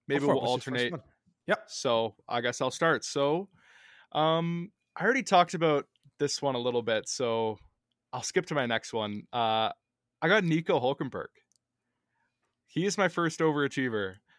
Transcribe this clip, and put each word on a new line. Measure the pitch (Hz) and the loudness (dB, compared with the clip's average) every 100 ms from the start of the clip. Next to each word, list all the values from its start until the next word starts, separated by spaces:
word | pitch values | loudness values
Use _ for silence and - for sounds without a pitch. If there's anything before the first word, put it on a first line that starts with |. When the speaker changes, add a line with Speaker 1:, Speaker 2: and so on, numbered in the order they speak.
Speaker 1:
Maybe | - 139 | -2 0
Speaker 2:
Go | |
for | 143 | 2
it. | 135 | 2
Speaker 1:
we'll | 131 | 2
Speaker 2:
What's | 127 131 | -2 -2
your | |
first | 123 | -2
Speaker 1:
alternate. | 123 | -2
Speaker 2:
one? | 156 - _ _ _ - | -4 -14 _ _ _ -4
Yep. | 208 - | -4 -4
Speaker 1:
So | - 135 117 113 - - | -6 0 2 0 -6 -6
I | 117 | -2
guess | 120 - | -2 -2
I'll | 131 | -4
start. | - 165 131 | 0 2 2
So, | - 143 139 165 202 _ _ - - - _ | -2 0 0 0 -4 _ _ -20 -20 -20 _
um, | 147 156 165 170 170 175 _ _ - | 0 2 2 0 -4 -8 _ _ -2
I | |
already | 196 262 | 0 0
talked | - 185 175 | 4 4 4
about | 175 160 143 - _ _ _ | 2 2 2 0 _ _ _
this | 143 - | -4 -2
one | 139 | -2
a | 127 | 0
little | 123 120 | 0 0
bit, | 113 110 - | 0 -2 -2
so | - 123 113 110 104 - _ _ _ _ | -2 0 0 -2 -4 -16 _ _ _ _
I'll | 127 | -8
skip | - 185 170 | -2 -4 -2
to | |
my | 151 | -2
next | 120 113 - | 0 -2 -2
one. | 113 104 104 - | -4 -4 -6 -6
Uh, | 123 113 110 110 - _ _ _ _ | -2 0 2 0 -4 _ _ _ _
I | 165 | 2
got | 214 | 4
Nico | 175 160 170 131 | 4 0 2 0
Hülkenberg. | 123 139 135 92 - _ _ _ _ _ _ _ _ _ _ _ _ _ _ | 0 -2 -6 -8 -10 _ _ _ _ _ _ _ _ _ _ _ _ _ _
He | 156 | -2
is | 190 214 | -2 0
my | 185 | 0
first | 175 165 - | 2 -2 2
overachiever. | 160 147 139 139 131 110 95 92 _ | 0 2 0 0 -2 -2 -4 -8 _